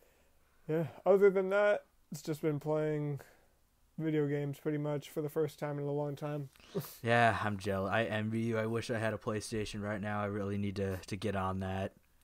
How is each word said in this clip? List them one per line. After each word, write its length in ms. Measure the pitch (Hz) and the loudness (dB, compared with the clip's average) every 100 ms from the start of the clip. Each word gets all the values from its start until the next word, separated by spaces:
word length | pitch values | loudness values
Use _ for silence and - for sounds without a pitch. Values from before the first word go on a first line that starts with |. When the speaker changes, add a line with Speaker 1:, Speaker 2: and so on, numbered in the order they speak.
| _ _ _ _ _ _ - | _ _ _ _ _ _ -4
Speaker 1:
Yeah, 200 | 156 151 - 180 | -2 -2 0 4
other 240 | 196 202 | 8 8
than 220 | 190 190 | 6 2
that, 320 | 202 208 208 - _ - | 4 4 2 -2 _ -14
it's 120 | - | -10
just 180 | - 151 | -6 -2
been 180 | 160 147 | 0 0
playing 600 | 151 151 156 151 147 139 - - _ _ _ _ _ - | 0 0 0 0 -2 -6 -10 -20 _ _ _ _ _ -6
video 280 | 160 156 143 | 0 2 2
games 300 | 143 143 135 | 0 -2 -4
pretty 200 | 156 151 | -4 -2
much 300 | 147 147 - | -2 -4 -6
for 120 | - | -6
the 80 | 151 | -4
first 300 | 160 151 - | -2 -2 -2
time 180 | 147 143 | -6 -4
in 80 | 143 | -2
a 60 | |
long 240 | 143 147 143 | -2 -4 -4
time. 340 | 151 147 135 - - | -6 -6 -8 -14 -10
<laughs> 80 | 190 - - | -8 -8 -4
Speaker 2:
Yeah, 340 | 113 117 117 95 | 2 6 6 4
I'm 140 | 104 101 | 0 -2
jealous. 340 | 101 95 95 | -2 -2 0
I 120 | 104 113 | 0 0
envy 340 | 107 107 113 | 0 -2 0
you. 180 | 113 110 | 0 0
I 80 | 110 | 0
wish 240 | 113 110 | -2 -2
I 80 | 113 | -2
had 160 | 110 | -2
a 40 | 107 | -2
PlayStation 640 | - 107 - 110 101 107 | -4 -4 -2 -4 -4 -4
right 200 | 101 107 | -4 -4
now. 200 | 104 104 | -2 -2
I 40 | 104 | -2
really 320 | 104 101 101 | -2 -2 -2
need 200 | 101 98 | -2 0
to, 200 | 98 92 | -2 -2
to 180 | - 101 | -6 -4
get 200 | 107 98 | -2 0
on 240 | 95 95 | 0 -2
that. 340 | 95 95 98 - _ _ | -2 -2 -4 -6 _ _